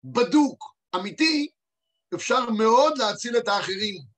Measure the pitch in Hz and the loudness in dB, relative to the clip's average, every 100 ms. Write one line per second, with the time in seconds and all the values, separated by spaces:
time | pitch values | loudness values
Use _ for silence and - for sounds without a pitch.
0 | 131 131 247 302 285 - - _ _ 180 | -4 -2 2 4 2 -2 -18 _ _ -6
1 | 196 - 320 302 294 _ _ _ _ _ | -6 -2 0 0 -4 _ _ _ _ _
2 | _ 170 - 254 240 214 220 233 302 294 | _ -10 -2 -2 0 0 4 6 4 2
3 | 220 208 240 233 208 202 175 190 208 185 | -2 -4 -2 -2 0 -2 -2 -4 -6 -8
4 | 135 | -16